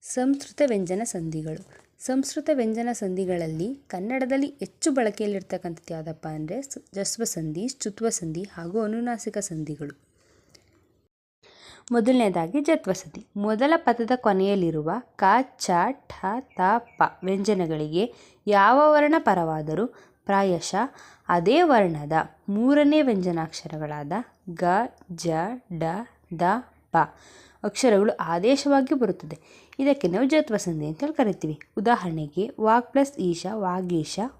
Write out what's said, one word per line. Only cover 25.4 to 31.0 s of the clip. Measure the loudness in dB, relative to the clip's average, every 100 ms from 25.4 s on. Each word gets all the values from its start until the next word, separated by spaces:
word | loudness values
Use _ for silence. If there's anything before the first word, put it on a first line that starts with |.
| -2 -6 _ -6
ಡ, | -4 -4 -10 _ _ -2
ದ, | 2 2 -2 _ _
ಪ | 2 2 -2 -20 -20 -20 _
ಅಕ್ಷರಗಳು | -8 0 4 4 4 0
ಆದೇಶವಾಗಿ | -2 0 2 2 4 2 4 0
ಬರುತ್ತದೆ. | 0 -2 -8 -14 -16 -20 -20 -2
ಇದಕ್ಕೆ | 0 2 2
ನಾವು | 2 2
ಜತ್ವ | 2 2 -2
ಸಂಧಿ | -2 -4 -4
ಅಂತೇಳಿ | -4